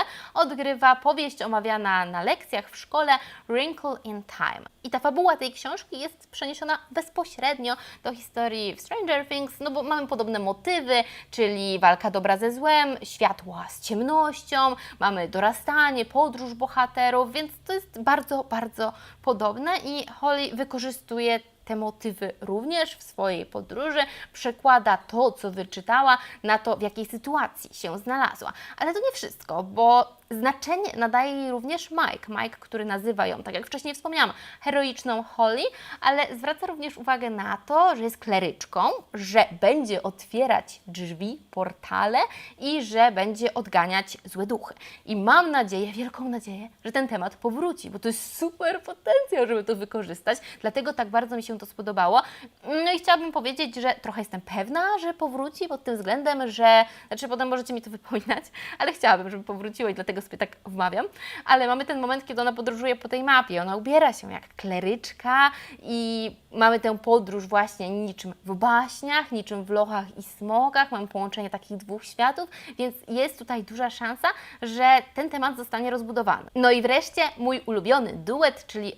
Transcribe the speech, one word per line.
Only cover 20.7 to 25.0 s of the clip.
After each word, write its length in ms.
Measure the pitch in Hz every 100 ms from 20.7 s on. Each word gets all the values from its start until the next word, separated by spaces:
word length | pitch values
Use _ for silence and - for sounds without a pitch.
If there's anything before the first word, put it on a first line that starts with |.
| 254 262 240 - 233 233 226 - _ -
te 100 | 220
motywy 580 | 214 214 220 190 196 -
również 540 | 190 202 277 339 320 -
w 80 |
swojej 420 | - - 196 170 -
podróży, 540 | 104 - 240 311 294 277 - -
przekłada 640 | - 247 233 277 247 208
to, 340 | 190